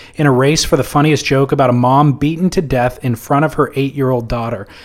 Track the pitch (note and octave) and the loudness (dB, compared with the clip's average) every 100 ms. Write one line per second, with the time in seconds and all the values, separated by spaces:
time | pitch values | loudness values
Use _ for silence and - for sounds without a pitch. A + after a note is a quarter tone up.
0 | - - D3 B2 C3+ D#3 - D3+ - D3 | -14 -2 2 4 2 0 0 0 0 0
1 | D3+ D3 - C3+ C3+ C#3 C3 B2 B2 C3+ | 2 0 0 0 0 2 2 2 2 4
2 | D3+ B2 D3 E3 F3+ G3 D3 B2+ B2 - | 2 2 -2 -2 -2 -2 -2 0 -2 -2
3 | C3 A2+ - C#3+ D#3 - C3+ - C#3 C#3 | -6 -6 -2 0 0 0 -2 -2 -4 -2
4 | C3 B2+ A2+ B2 A2+ A2+ G2 - | -2 -2 -4 -6 -6 -8 -12 -20